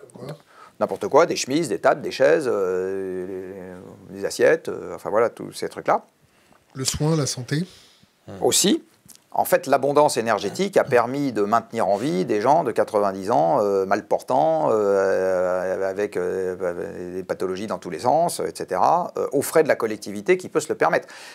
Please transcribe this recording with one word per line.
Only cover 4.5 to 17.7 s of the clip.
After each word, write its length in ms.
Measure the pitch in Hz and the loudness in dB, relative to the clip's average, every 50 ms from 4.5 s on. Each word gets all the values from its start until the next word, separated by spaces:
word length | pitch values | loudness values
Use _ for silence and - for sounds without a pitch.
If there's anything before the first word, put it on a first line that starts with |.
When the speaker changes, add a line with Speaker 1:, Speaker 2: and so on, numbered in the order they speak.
| 160 165 - - | 4 2 0 -6
Speaker 2:
euh, 260 | 95 - 90 90 87 | -8 -8 -8 -10 -12
enfin 140 | - - 85 | -8 -6 -2
voilà, 220 | 95 110 120 104 | 2 2 2 0
tous 220 | - - 104 98 | -2 -6 -12 -12
ces 180 | - - - - | -8 -8 -8 -8
trucs-là. 340 | - 87 - 139 180 - - _ _ _ _ _ _ _ _ _ _ _ _ _ - | -8 -4 0 0 0 0 -2 _ _ _ _ _ _ _ _ _ _ _ _ _ -10
Speaker 1:
Le 100 | 131 131 | -6 -4
soin, 320 | - - - 147 156 165 | -4 -2 0 0 0 2
la 100 | 156 139 | 0 0
santé ? 400 | 120 - 131 120 - 143 156 185 - - - - _ _ _ _ _ _ _ _ - 101 92 | -2 -4 -8 -6 -4 -4 -4 -4 -6 -12 -20 -20 _ _ _ _ _ _ _ _ -18 -6 -2
Speaker 2:
Aussi. 420 | - 123 - - - 190 311 330 - _ _ _ _ - - _ _ _ - | 0 2 2 2 4 2 2 0 -2 _ _ _ _ -20 -20 _ _ _ -2
En 120 | - 110 | -2 2
fait, 200 | - 185 175 - | 2 2 2 4
l'abondance 520 | 135 147 131 131 139 143 143 151 143 - 127 | 2 2 2 2 2 2 4 2 2 2 0
énergétique 580 | 110 117 110 98 98 98 - - 190 202 - | 0 0 0 0 0 -4 -2 -2 -4 2 2
a 80 | 135 - | 2 4
permis 480 | - 127 120 113 120 131 143 143 135 | 4 4 4 4 2 -2 -2 -2 -2
de 80 | 110 107 | 0 0
maintenir 480 | 101 104 113 117 110 - - 113 98 92 | 2 2 2 0 0 -2 -4 -2 0 2
en 80 | 101 | 0
vie 300 | 98 120 151 175 185 180 | 0 0 -2 -2 -2 0
des 160 | 120 110 104 | 0 0 2
gens 220 | 104 131 147 170 165 | 2 4 2 2 2
de 60 | 120 | 0
quatre-vingt-dix 600 | - - 107 - - 104 101 98 95 98 92 98 | 0 0 0 2 2 2 2 0 -2 -2 -2 0
ans, 300 | 123 143 160 165 151 123 | 0 2 2 2 2 2
euh, 240 | 104 101 98 98 95 | 2 2 2 2 2
mal 200 | 95 101 104 - | 0 0 -2 0
portants, 640 | - 101 - - - 123 139 151 160 160 156 156 131 | -2 -2 -2 0 0 0 2 2 2 2 2 2 2
euh, 1160 | 113 107 104 101 98 98 95 95 98 95 92 92 92 90 92 90 90 92 90 92 90 95 95 95 | 2 4 4 4 4 4 4 4 2 2 2 2 2 2 2 0 0 0 -2 -2 -2 -2 -2 -2
avec, 300 | 95 98 104 104 - 92 | -2 -2 -4 -2 -2 -2
euh, 960 | 87 90 92 95 92 92 92 90 95 87 87 87 92 92 90 90 90 90 90 | -2 -2 -2 -2 -2 -4 -4 -2 -4 -4 -4 -4 -6 -8 -8 -10 -10 -8 -8
des 100 | 92 90 | -8 -6
pathologies 420 | - 87 - 104 92 92 92 110 | -6 -4 -4 -4 -4 -4 -6 -6
dans 120 | 101 | -6